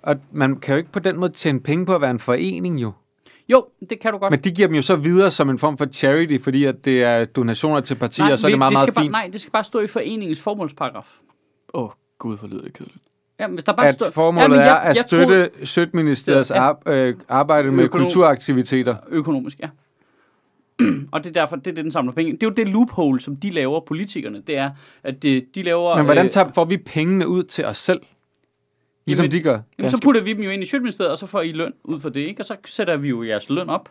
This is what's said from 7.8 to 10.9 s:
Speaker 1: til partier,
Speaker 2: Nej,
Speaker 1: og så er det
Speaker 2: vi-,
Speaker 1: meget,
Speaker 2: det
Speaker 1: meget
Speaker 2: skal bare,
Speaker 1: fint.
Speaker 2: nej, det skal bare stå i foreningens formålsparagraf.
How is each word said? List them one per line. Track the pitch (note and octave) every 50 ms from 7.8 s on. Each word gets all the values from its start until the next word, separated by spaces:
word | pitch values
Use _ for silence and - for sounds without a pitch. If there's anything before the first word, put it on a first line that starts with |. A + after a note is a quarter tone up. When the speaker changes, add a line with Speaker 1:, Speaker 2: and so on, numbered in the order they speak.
Speaker 1:
til | B2+ - C#3
partier, | A2+ B2 A#2 - - F#3+
Speaker 2:
Nej, | G#3
Speaker 1:
og | G3 A#3
så | A3
er | -
det | -
Speaker 2:
vi-, | C3+
Speaker 1:
meget, | C3+ C3
Speaker 2:
det | C3+
Speaker 1:
meget | C3+ C3+
Speaker 2:
skal | C4+ -
bare, | A#3 -
Speaker 1:
fint. | -
Speaker 2:
nej, | G#3+ A3 G#3+ F3+
det | F#3 G#3+
skal | - -
bare | - A3 G#3
stå | - - A#3
i | G#3
foreningens | G#3 - A#3 A#2+ D3 A3 A3 G3+ E3+ D#3 C#3
formålsparagraf. | - G#3+ G#3 G#3 F3+ D3 - - D#3 B2+